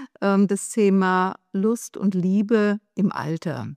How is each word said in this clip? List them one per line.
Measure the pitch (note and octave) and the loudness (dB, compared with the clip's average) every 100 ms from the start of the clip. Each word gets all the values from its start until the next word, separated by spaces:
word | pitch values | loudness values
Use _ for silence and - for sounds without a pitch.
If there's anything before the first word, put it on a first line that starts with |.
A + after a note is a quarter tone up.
| C4+ _ | -16 _
ähm, | G3+ G3 F#3+ | 0 2 2
das | G3+ - | 0 -4
Thema | - G3+ G3 F#3+ F#3 F#3 - _ | 0 2 4 2 2 0 -4 _
Lust | F#3+ G#3+ A#3+ - - | -2 -2 -2 -6 -4
und | G3 | -2
Liebe | F#3 F#3 G3 G#3 A3+ G#3 G3+ - | 0 0 0 2 2 2 -2 -6
im | - G3 | -2 -2
Alter. | - D3 D#3+ F3+ B2 A2 | -2 -6 -6 -6 -8 -10